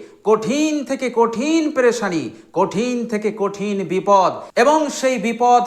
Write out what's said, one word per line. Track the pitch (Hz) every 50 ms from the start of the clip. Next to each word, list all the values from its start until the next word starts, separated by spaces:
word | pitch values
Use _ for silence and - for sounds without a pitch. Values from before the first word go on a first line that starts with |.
| - - - _ _
কঠিন | 196 220 214 220 - 269 294 311 311 302 294 254
থেকে | 254 269 262 262 240 -
কঠিন | 226 233 226 226 208 269 311 320 330 302 294
পেরেশানি, | - 262 247 240 - - 208 190 175 156 127 107 - - - _
কঠিন | - 160 196 - - 196 240 247 247 240 226
থেকে | 226 214 208 214 208 208 -
কঠিন | 196 196 196 - 196 208 202 196 185
বিপদ, | 156 180 190 185 202 202 196 180 156 - - - - _
এবং | - 247 285 302 311 302 277
সেই | - - 262 262 254 226
বিপদ | 185 233 226 233 240 247 247 247 240